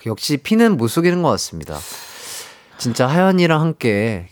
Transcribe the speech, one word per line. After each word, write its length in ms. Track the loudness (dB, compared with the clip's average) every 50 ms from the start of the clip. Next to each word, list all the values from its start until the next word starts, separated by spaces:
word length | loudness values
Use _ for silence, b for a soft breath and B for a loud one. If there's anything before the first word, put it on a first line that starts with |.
| -8
역시 300 | -8 -8 -6 -4 -4 -4
피는 400 | -4 -2 0 2 4 4 4 4
못 140 | 2 0 0
속이는 320 | 0 2 2 2 2 2
것 80 | 2 0
같습니다. 480 | 0 0 -2 -6 -10 -12 -12 -10 -10 -12 -12 B B B B B B B B B B B B B B B B B B -8
진짜 300 | -6 -4 0 0 0 2
하연이랑 540 | 4 4 4 4 4 4 4 4 4 2
함께 640 | 2 0 -2 0 0 0 2 2 0 0 -2 -4 -8 -12